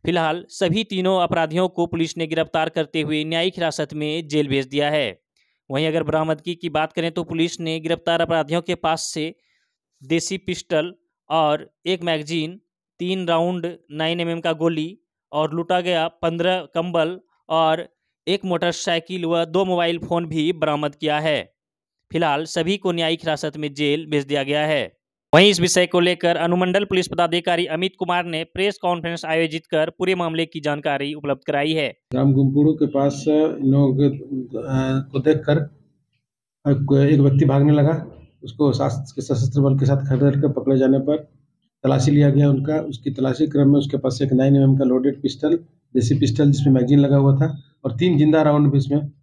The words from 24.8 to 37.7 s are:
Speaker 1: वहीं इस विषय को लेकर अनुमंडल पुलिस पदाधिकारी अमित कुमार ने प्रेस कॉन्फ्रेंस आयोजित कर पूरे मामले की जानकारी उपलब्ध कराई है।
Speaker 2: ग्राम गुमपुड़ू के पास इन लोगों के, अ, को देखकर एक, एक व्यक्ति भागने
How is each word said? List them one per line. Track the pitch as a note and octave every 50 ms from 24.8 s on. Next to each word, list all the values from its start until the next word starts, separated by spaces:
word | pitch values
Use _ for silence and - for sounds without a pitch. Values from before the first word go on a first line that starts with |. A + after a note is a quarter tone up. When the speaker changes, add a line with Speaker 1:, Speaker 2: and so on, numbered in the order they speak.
| G#2+ F2 _ _ _ _ _ _ _ _ -
Speaker 1:
वहीं | D#3+ F#3+ G#3
इस | G3 E3
विषय | F3 F3 - F#3 F3+
को | F3 - F3+
लेकर | F3 F3 F3+ E3+ - E3+ E3+
अनुमंडल | D3+ E3+ E3+ F3 F3+ F#3 F3+ F3+ G3+ G#3
पुलिस | G3 G3 F#3 F3 -
पदाधिकारी | F3+ E3+ F3 E3 E3 F3 E3+ F3+ F3 E3+ F3+
अमित | C#3 D#3+ E3+ F#3 F#3+ _ _
कुमार | F#3+ F3 F3 F3+ F3
ने | F3 D#3+ D#3 E3
प्रेस | _ _ F3+ F#3+ G#3 G3+ -
कॉन्फ्रेंस | - F3 F3 E3+ D#3+ E3+ E3+ D#3+ -
आयोजित | D#3+ D#3+ E3 E3 D#3+ D3+ E3 _
कर | _ - D#3 D#3 E3+
पूरे | - - F3+ F3+ F#3
मामले | F3+ F3 E3 D#3+ E3 E3
की | D#3+ - D#3+
जानकारी | C#3+ D3+ D3 D3+ D3 D#3 C#3+ C#3 C#3 C#3+ D3+
उपलब्ध | D3+ C#3+ C#3+ C#3 C3+ _
कराई | - C#3+ C#3+ C#3+ D#3
है। | D#3+ D#3+ C#3+ A#2+ - _ _ _
Speaker 2:
ग्राम | C3 B2+ C#3 C#3
गुमपुड़ू | C3 C3+ C#3 C3 C3+ C#3+ D3 D#3+
के | D#3 D#3+ D3+
पास | C#3 C#3+ C#3 C#3 C#3+ C#3 - - D3+
इन | D3+ D3+ D#3 D#3 - - C3+ C3
लोगों | C#3 C#3+ C#3+ C3+ B2+
के, | C3+ C#3+
अ, | C#3+ C#3 - - - C#3 C3 B2 - B2+ A2 A#2+ C3+ C3+ C3 C3 C3 C3+ C3+ C3 -
को | - C3
देखकर | C3 D#3 D3+ D3 - D3 D3 E3 - - _ _ _ _ _ _ _ _ _ _ _ _ _ _ _ _ _ _ _ C#3+
एक, | C#3 - - - C#3 C#3 C#3+ C#3 D#3
एक | C#3
व्यक्ति | C#3 C#3 C3+ - D#3
भागने | C3+ C3+ C#3 C#3+ D3+